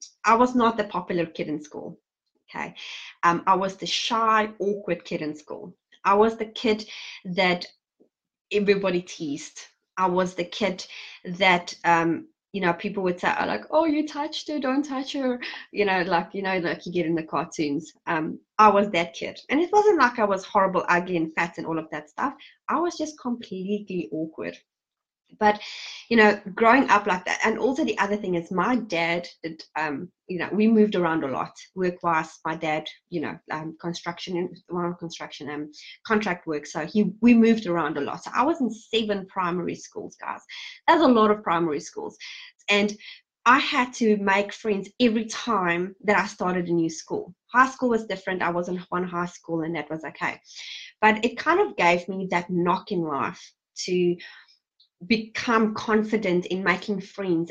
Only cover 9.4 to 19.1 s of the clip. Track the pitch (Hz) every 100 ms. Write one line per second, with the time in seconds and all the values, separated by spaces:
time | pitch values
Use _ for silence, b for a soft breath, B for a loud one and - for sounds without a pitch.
9.4 | - - - _ _ - 185 180 185 180
10.4 | 175 - 196 185 - B B B 185 175
11.4 | 190 180 - - 170 165 165 156 - _
12.4 | _ 196 180 170 202 196 185 175 185 -
13.4 | - 208 - 311 330 294 302 294 302 -
14.4 | - 302 262 269 285 269 269 285 254 247
15.4 | B B B 196 202 185 175 170 180 196
16.4 | 190 190 165 160 180 175 160 165 160 151
17.4 | - - 147 143 - _ - 160 160 -
18.4 | _ - 214 202 202 165 170